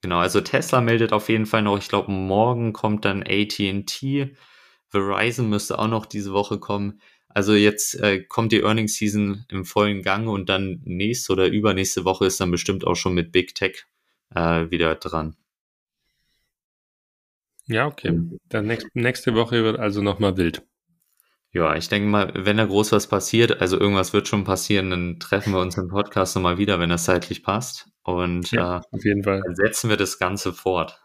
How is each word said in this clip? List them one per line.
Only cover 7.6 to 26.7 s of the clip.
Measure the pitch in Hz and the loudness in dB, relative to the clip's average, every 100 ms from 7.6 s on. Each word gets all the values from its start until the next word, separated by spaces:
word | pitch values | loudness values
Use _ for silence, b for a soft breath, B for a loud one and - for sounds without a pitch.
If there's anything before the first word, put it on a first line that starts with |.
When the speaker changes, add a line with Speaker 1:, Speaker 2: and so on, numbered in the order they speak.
| 104 104 - - | 6 4 -6 0
Speaker 1:
äh, | 107 95 | 0 0
kommt | - - 113 | -2 -2 2
die | 107 | 2
Earnings | 104 110 107 - | 4 0 0 -2
Season | 107 104 104 101 117 | -2 0 -2 -4 -8
im | 95 90 | -8 -4
vollen | - 104 101 | 0 0 0
Gang | 95 98 113 | -2 -2 -2
und | 101 90 | -4 -2
dann | 95 95 85 - | -2 -2 -6 -8
nächste | 90 101 120 - | -4 -2 -4 -2
oder | 95 92 | 2 2
übernächste | 104 107 95 95 - 90 | 4 2 0 0 -2 0
Woche | 92 98 | 2 0
ist | - | 2
dann | 92 | 0
bestimmt | 87 - 95 87 | 0 -2 -2 0
auch | 90 | 0
schon | 95 | 0
mit | 90 82 | -2 0
Big | 90 87 | 0 -2
Tech, | - 98 - - _ _ _ _ | -4 -4 -4 -20 _ _ _ _
äh, | 85 82 82 82 | -2 2 2 0
wieder | 85 82 78 | 0 0 0
dran. | - 80 78 78 _ _ _ _ _ _ _ _ _ _ _ _ _ _ _ _ _ _ _ _ _ _ - | -4 -4 -4 -10 _ _ _ _ _ _ _ _ _ _ _ _ _ _ _ _ _ _ _ _ _ _ -4
Speaker 2:
Ja, | 113 143 | 0 0
okay. | 143 - | -2 -2
Speaker 1:
Mhm. | 170 - - _ | 0 -2 -8 _
Speaker 2:
Dann | 113 107 | -4 -2
nächst-, | 113 - - | -4 -4 -2
nächste | 120 127 - 110 | -2 0 0 2
Woche | 117 120 | 2 2
wird | 110 110 | 2 0
also | 107 101 | -2 0
noch | 101 95 | 0 2
mal | 104 92 | 2 2
wild. | 85 - _ _ _ _ _ _ _ _ _ | 0 0 _ _ _ _ _ _ _ _ _
Speaker 1:
Ja, | 85 80 80 | 0 0 0
ich | 85 | 0
denke | 101 104 | 0 2
mal, | 104 95 | 2 0
wenn | - 95 104 | 0 0 2
da | 107 | 2
groß | 95 107 | 2 4
was | 107 - | 2 2
passiert, | 101 - 113 117 - | -2 0 4 4 4
also | 90 92 | 2 4
irgendwas | 101 98 92 | 4 2 2
wird | 104 98 | 0 0
schon | 107 | -2
passieren, | 95 92 - 104 95 | 0 -2 0 0 0
dann | 90 90 82 | -2 -4 -6
treffen | - 98 104 | -2 -2 0
wir | 95 | 0
uns | 92 90 | 0 -2
im | 90 | -4
Podcast | 98 101 - 92 - | -4 -2 0 0 0
noch | |
mal | 90 87 | 0 0
wieder, | 101 | 0